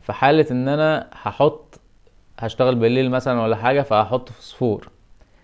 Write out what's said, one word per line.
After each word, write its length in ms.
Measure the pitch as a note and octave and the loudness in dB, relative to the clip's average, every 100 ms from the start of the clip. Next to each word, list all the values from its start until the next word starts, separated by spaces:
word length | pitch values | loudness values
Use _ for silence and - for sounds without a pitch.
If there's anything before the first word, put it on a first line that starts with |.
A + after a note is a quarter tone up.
في 100 | - | -12
حالة 340 | - C3+ D#3 D3 | 0 2 4 2
إن 180 | B2+ C3 | -2 -2
أنا 400 | D3 D#3 D#3 - | 0 0 -2 -6
هحط، 680 | - G#2 - D3 - - - _ _ _ _ _ - | -12 -8 0 0 0 -12 -20 _ _ _ _ _ -12
هشتغل 360 | A2+ - B2+ | -8 -2 0
بالليل 360 | B2 A2+ B2+ C3 | 2 2 2 0
مثلا 300 | B2+ C3 A#2+ | -2 -2 0
ولا 160 | A2 G#2+ | 0 0
حاجة، 260 | A#2+ C#3 | 0 0
فهحط 460 | C3+ G#2+ G#2 B2 - | 2 0 0 -2 -6
فوسفور. 600 | - - - B2 G2+ - - _ - _ _ | -20 -16 -4 -2 -2 -8 -20 _ -20 _ _